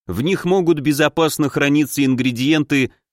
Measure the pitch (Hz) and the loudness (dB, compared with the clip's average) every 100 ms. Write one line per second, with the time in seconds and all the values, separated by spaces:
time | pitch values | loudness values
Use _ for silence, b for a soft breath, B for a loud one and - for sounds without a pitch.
0 | - 90 156 190 175 190 170 151 135 143 | -10 -4 -2 -2 0 0 2 0 0 0
1 | 151 165 160 - 143 139 143 147 143 - | 0 0 0 0 -2 0 0 2 0 0
2 | 135 123 127 120 135 156 143 143 123 b | 0 0 -2 -2 0 0 0 0 -2 b
3 | _ | _